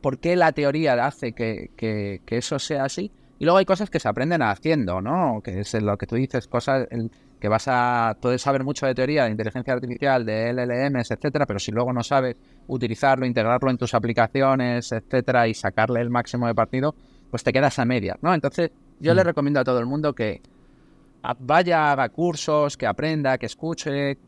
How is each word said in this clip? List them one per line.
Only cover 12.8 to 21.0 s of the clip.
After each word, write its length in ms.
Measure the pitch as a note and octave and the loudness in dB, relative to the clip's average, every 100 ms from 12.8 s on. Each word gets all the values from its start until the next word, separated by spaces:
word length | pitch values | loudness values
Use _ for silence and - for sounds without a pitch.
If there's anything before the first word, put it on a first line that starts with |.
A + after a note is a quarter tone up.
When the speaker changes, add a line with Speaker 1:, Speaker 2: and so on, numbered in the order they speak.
| A#2 A2+ C#3 C3 B2+ | -4 0 2 2 2
Speaker 1:
integrarlo 440 | A#2+ A2 B2 C3+ | 0 2 2 2
en 80 | B2 | 0
tus 160 | B2 | 0
aplicaciones, 960 | A#2+ A#2 A2+ A2+ C#3 C3+ C3+ B2 A#2+ A2+ | 0 0 2 2 2 2 2 0 -2 -2
etcétera, 540 | A2+ - C3 B2 B2 A#2 | -6 -2 -2 2 2 2
y 80 | |
sacarle 460 | A2 G2+ G#2 A2+ A#2+ | 0 -2 0 0 0
el 100 | A#2+ | 0
máximo 360 | A#2+ A#2+ B2 A#2 | -2 -2 -2 0
de 80 | |
partido, 400 | A2+ A2 C3 C#3+ - - - - | 0 0 0 -2 -4 -20 -20 -10
pues 140 | A#2+ | -4
te 80 | - | 0
quedas 260 | B2+ C#3+ - | 2 2 2
a 60 | |
medias, 320 | A#2+ B2 F#2+ - | 0 0 -2 -2
¿no? 100 | D#3+ | 0
Entonces, 360 | F3 C#3 - E3+ _ - _ | 2 0 0 -2 _ -20 _
yo 140 | D#3+ | 2
le 80 | F3 | 4
Speaker 2:
Hmm. 40 | F3 | 4
Speaker 1:
recomiendo 340 | D#3 C#3+ C#3+ | 2 0 2
a 40 | |
todo 140 | B2+ B2 | 2 0
el 80 | A#2+ | 0
mundo 280 | D3 D3+ | -2 -2
que 260 | - A2 - - _ _ _ _ _ | -2 -4 -4 -14 _ _ _ _ _